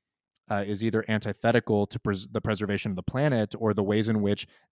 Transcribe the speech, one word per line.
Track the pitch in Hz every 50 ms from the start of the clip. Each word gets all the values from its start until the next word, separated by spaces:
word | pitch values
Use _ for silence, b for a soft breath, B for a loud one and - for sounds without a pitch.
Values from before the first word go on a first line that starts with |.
| _ _ _ _ _ _ _ _ _ -
uh, | 110 101 101
is | 101 107 95 113
either | 113 107 110 110 -
antithetical | 110 107 - 110 101 - - 117 117 120 - - 110 104 104
to | - - 113
pres-, | - 110 101 92 104 -
the | 110 110
preservation | - 117 107 92 107 98 101 95 - 110 95
of |
the | 90 -
planet, | - - 127 147 151 135 113 107 104 - -
or | 113 110 104
the | 104 101
ways | 98 104 110 107 113
in | 110 107 101
which | 101 104 - - b b b b b